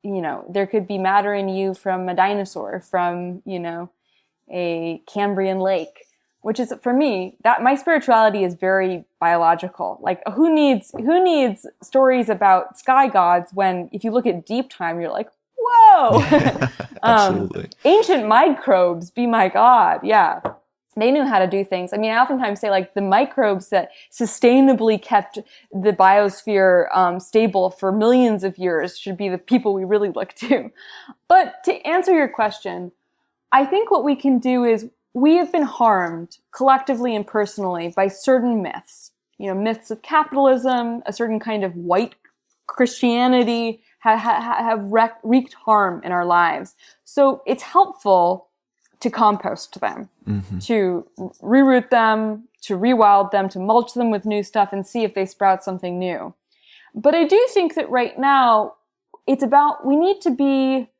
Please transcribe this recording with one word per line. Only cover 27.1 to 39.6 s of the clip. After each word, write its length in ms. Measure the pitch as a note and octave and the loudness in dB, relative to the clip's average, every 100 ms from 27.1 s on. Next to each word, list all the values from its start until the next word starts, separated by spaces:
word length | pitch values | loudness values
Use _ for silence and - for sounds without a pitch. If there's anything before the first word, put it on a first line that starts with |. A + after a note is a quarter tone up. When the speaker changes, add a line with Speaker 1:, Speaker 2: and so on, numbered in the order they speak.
| F#3+ | -2
Speaker 1:
stable 500 | - A3 A3 F#3+ F#3 | -2 0 2 0 -2
for 220 | F#3 G3 | -2 -4
millions 520 | G#3 A3 B3+ A#3+ G#3 F#3+ | 0 2 4 2 0 -6
of 120 | F3+ | -6
years 400 | F#3 E3 F3 - | -4 -2 -4 -8
should 200 | G3 F#3 | -12 -8
be 100 | G3+ | -6
the 80 | F3+ | -6
people 360 | - B3 A3 | -2 -2 0
we 100 | G3 | -4
really 260 | F#3 G#3 G3+ | -2 -2 -2
look 240 | - - - | -6 -12 -12
to. 360 | B3 B3+ A3 _ - - - - _ | -4 -2 -4 _ -20 -20 -20 -20 _
But 280 | F#4 D#4 - - | 2 2 -6 -6
to 80 | - - | -6 -2
answer 280 | F4 F#4 | -2 2
your 160 | E4+ C4 | 2 0
question, 640 | - G#3+ - F#3+ F3+ F3+ _ _ _ _ _ _ | -2 -4 -4 -12 -12 -14 _ _ _ _ _ _
I 140 | C4 C#4 | 0 2
think 260 | G4 A4 | -2 0
what 120 | F#4 C#4 | 0 0
we 100 | C#4 | -2
can 240 | C#4 B3 | 0 0
do 240 | B3+ B3+ | 0 0
is 260 | A#3+ A3 A3+ _ _ | 0 -2 -4 _ _
we 220 | B3 C#4+ E4+ | 0 2 2
have 160 | F4 | 2
been 120 | F4 | -2
harmed 760 | C4+ - A#3 G3 E3+ E3 E3+ - _ - | -2 0 2 2 -2 -8 -14 -20 _ -2
collectively 580 | C4 C4 C4 A#3+ A#3+ G#3+ | 2 2 0 -4 -2 -4
and 120 | G3+ | -4
personally 600 | G#3+ G3+ - F#3+ F3 E3+ E3+ | -4 -4 -4 -6 -6 -6 -2
by 120 | G3 | -2
certain 540 | G3 - B3+ A#3+ A3+ | -2 0 2 2 -2
myths, 480 | F3+ - - - - _ _ _ | -4 -10 -16 -20 -20 _ _ _
you 100 | G3 | -8
know, 60 | F#3+ | -4